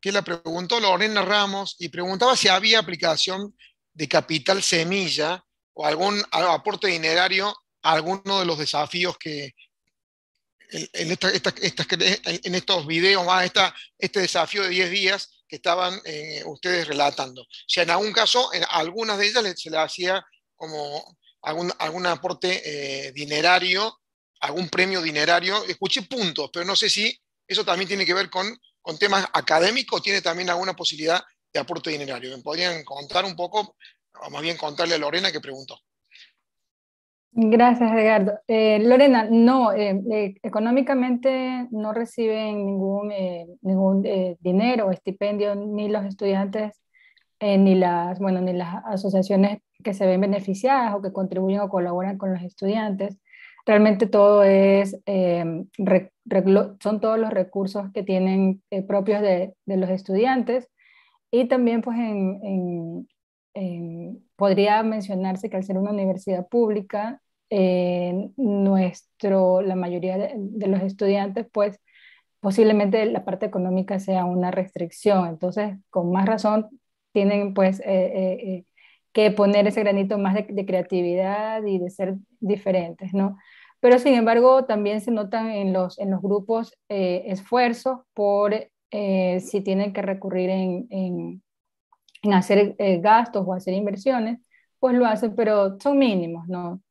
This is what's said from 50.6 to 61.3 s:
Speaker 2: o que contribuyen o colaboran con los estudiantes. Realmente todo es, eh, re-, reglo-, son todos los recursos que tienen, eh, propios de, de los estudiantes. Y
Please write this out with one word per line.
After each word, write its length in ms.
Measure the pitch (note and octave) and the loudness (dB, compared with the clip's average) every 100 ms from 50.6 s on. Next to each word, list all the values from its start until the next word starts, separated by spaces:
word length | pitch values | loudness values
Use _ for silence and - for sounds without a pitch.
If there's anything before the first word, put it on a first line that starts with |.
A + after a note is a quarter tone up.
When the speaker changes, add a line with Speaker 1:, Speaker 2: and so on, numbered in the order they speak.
| B3+ C4+ A#3 G3+ | 2 2 2 -2
Speaker 2:
o 80 | |
que 100 | G3 | -6
contribuyen 460 | F#3+ F#3+ F#3 F#3+ G3 | -6 -4 -2 0 0
o 100 | G3+ | 0
colaboran 480 | G3 F3 F3 F#3+ G3 | -2 -2 -2 -4 -4
con 160 | G3 | -4
los 80 | F#3 | -4
estudiantes. 760 | F3+ _ G3 A3 G#3+ G3 G3 G3 _ - - - | -6 _ -2 -2 -2 -4 -6 -8 _ -20 -20 -8
Realmente 440 | - G#3+ G#3+ G3+ G#3+ | 4 6 6 4 2
todo 360 | G#3 G3+ G#3 | 6 8 8
es, 540 | G3 G3 G3 G3 G3 G3 - | 8 8 6 4 2 -4 -4
eh, 400 | F#3+ F3+ F3 E3 D#3+ F#3+ - | 0 2 0 -2 -6 -10 -4
re-, 340 | G3 F#3 F#3+ _ - | 2 2 2 _ -2
reglo-, 520 | G3+ F#3 G3 G#3 - | 0 4 4 2 -4
son 180 | G#3 G#3+ | -4 -2
todos 200 | A3 A3 | 0 0
los 100 | A3 | 0
recursos 600 | G#3 F#3 G3 F#3+ G#3 G3 | -2 -4 -4 -6 -6 -8
que 80 | G3+ | -8
tienen, 640 | G3 F#3+ F#3+ F#3+ F#3+ F#3+ _ | -2 0 2 2 2 0 _
eh, 100 | G3 | -8
propios 400 | F#3+ G3+ G3 G#3 | -2 -2 0 0
de, 320 | G#3 F3+ F#3+ - - | 2 2 -2 -8 -4
de 120 | F#3+ | -2
los 140 | F#3 | 0
estudiantes. 760 | F#3 F#3+ F#3+ B3 C4 A#3+ B3 A#3+ _ _ _ _ _ | -2 -2 0 2 2 0 -4 -4 _ _ _ _ _
Y 180 | _ | _